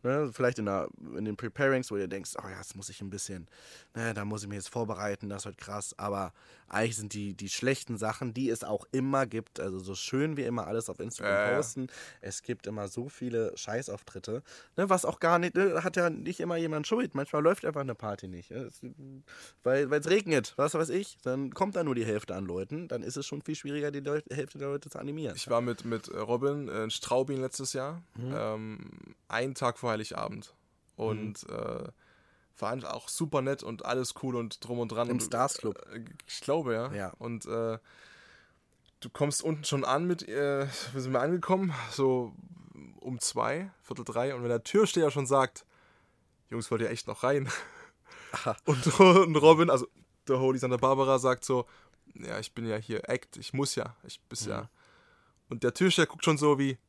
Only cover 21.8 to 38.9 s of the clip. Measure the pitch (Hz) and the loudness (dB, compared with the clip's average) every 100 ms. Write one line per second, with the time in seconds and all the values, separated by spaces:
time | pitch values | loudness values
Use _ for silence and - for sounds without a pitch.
21.8 | 156 120 110 131 - 95 95 90 98 151 | 0 0 0 -2 -2 -6 -4 -4 -4 -8
22.8 | 175 120 92 139 135 147 147 151 143 147 | -6 -6 -6 -6 -6 -8 -6 -8 -6 -4
23.8 | 147 143 139 151 - 143 - 147 139 143 | -4 -4 -2 -4 -4 -8 -8 -8 -6 -6
24.8 | 143 - 143 151 139 - - 120 123 117 | -6 -10 -8 -6 -6 -6 0 2 2 -4
25.8 | 113 113 - - 107 120 139 147 135 98 | -4 -6 -4 -6 -2 0 0 -2 -4 -4
26.8 | 110 - - 123 131 135 131 - 131 135 | -4 -4 0 2 2 -2 -4 -4 -4 -4
27.8 | 139 170 170 113 127 113 110 110 110 107 | -6 -8 -14 -10 -6 -4 -4 -4 -8 -10
28.8 | - 50 - - _ 113 131 131 123 - | -14 -16 -20 -20 _ -2 -2 0 -2 0
29.8 | 120 107 107 - 55 - - _ _ _ | -2 -2 -4 -6 -6 -8 -14 _ _ _
30.8 | _ - 110 110 107 101 - 57 - - | _ -4 -2 -2 -4 -8 -10 -6 -6 -6
31.8 | - - _ _ _ _ _ - 107 127 | -8 -14 _ _ _ _ _ -6 -4 -4
32.8 | 85 - - - 160 143 131 139 - 113 | -6 -10 -8 -4 0 2 0 -2 -6 -8
33.8 | - 123 127 - 131 120 117 - 113 120 | -2 -2 -2 -4 -4 -2 -4 -8 -6 -4
34.8 | 113 113 120 123 - 117 135 - 110 - | -2 0 0 0 0 0 0 0 -4 -6
35.8 | - 113 113 - - - - 156 135 113 | -12 -14 -14 -18 -14 -8 0 0 2 0
36.8 | 127 101 92 - 117 117 - 117 113 110 | -2 -4 -6 -8 -8 -8 -4 -2 -2 -4
37.8 | _ - - - - - _ _ _ _ | _ -20 -20 -20 -20 -20 _ _ _ _
38.8 | _ | _